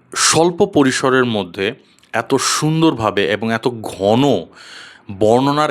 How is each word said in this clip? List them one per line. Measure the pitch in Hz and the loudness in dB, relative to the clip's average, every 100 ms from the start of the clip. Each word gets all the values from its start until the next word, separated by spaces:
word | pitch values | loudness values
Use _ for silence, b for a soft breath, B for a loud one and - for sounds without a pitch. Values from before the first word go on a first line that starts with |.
| _ - | _ -4
স্বল্প | - 156 170 175 202 | 0 2 2 0 0
পরিসরের | 147 131 - 131 131 123 | 2 2 0 0 0 0
মধ্যে | 107 90 101 98 - b b b | -2 -6 -6 -6 -6 b b b
এত | 113 117 131 | -6 -2 -2
সুন্দরভাবে | - - 151 160 160 127 107 101 82 104 | 0 -2 -2 2 0 2 -2 0 -2 -2
এবং | 113 | -4
এত | 113 131 | -2 -4
ঘন | 117 101 - 98 117 143 98 80 B B B B B B | -6 -12 -2 2 2 2 0 -4 B B B B B B
বর্ণনার, | 98 107 120 139 147 151 | 0 2 4 2 0 -2